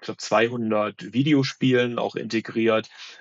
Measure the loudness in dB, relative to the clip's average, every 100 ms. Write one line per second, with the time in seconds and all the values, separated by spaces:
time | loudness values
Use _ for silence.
0 | -12 -10 0 2 2 0 -2 0 -2 -4
1 | -6 -2 2 2 2 0 2 4 2 -2
2 | -4 -4 -4 -4 -4 0 2 2 -2 -12
3 | -20 -12